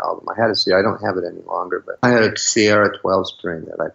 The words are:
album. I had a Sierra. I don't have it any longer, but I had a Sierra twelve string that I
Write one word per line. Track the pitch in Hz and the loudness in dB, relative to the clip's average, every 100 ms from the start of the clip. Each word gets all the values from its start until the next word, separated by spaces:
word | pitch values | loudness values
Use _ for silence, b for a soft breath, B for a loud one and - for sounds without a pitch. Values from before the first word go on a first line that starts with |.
album. | - 87 - | -6 -6 -6
I | 104 | -2
had | 113 | 0
a | 95 | 0
Sierra. | - 92 | 2 2
I | |
don't | 104 92 | 2 0
have | 101 92 | -4 -4
it | 87 | -6
any | 85 87 | -8 -6
longer, | 87 90 90 - | -4 -4 -6 -8
but | - | -2
I | 123 | 2
had | 120 | 4
a | 110 - | 4 0
Sierra | - 120 107 104 101 - | -2 2 4 6 4 0
twelve | 95 95 92 | 0 0 -2
string | - 90 82 85 | -6 -8 -8 -8
that | - | -6
I | 82 | -8